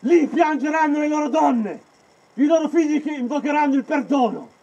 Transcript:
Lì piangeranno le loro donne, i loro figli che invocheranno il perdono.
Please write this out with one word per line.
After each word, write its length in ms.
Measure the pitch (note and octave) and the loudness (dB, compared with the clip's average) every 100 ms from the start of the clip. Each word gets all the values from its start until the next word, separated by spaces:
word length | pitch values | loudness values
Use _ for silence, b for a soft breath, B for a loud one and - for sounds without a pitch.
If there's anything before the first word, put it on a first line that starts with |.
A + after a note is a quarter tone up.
Lì 260 | G#3 E4+ C#4 | 4 4 4
piangeranno 720 | C4+ E4 D#4 C4+ D#4 D#4 D4 | 0 0 0 -2 0 0 0
le 100 | D4+ | 0
loro 200 | D4+ D4 | -2 -2
donne, 520 | B3 D4 B3+ G#3+ D#3+ - _ _ _ _ | 0 2 0 -4 -8 -16 _ _ _ _
i 120 | - C#4+ | -2 2
loro 220 | E4 D#4 | 2 2
figli 340 | D#4+ D#4 D4+ | 0 0 0
che 100 | D#4 | -4
invocheranno 640 | D4+ A#3+ D4 C#4+ D4 D4 | -6 -4 -4 -2 0 0
il 100 | C#4 | 0
perdono. 640 | - D4+ - C#4+ A#3+ F#3 - _ | -2 -4 -2 0 0 -2 -12 _